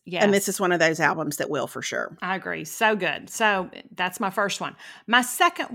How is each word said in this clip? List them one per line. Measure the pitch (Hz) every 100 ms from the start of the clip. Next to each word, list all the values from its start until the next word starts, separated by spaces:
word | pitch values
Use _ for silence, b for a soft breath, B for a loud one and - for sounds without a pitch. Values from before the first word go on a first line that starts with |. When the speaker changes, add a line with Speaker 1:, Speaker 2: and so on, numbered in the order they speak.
Speaker 1:
Yes. | 180 175
Speaker 2:
And | 208
this | 202 196
is | 190
one | 185
of | 175
those | 160 160
albums | 147 160 151 143
that | -
will | 143 -
for | -
sure. | - - - -
Speaker 1:
I | 180 185
agree. | 180 165
So | 156 - 220
good. | 214 165 - -
So | - 214 196 185 - - -
that's | 180 -
my | 190
first | 214 202 -
one. | 147 - B B -
My | 240
second | 247 - 349 349 320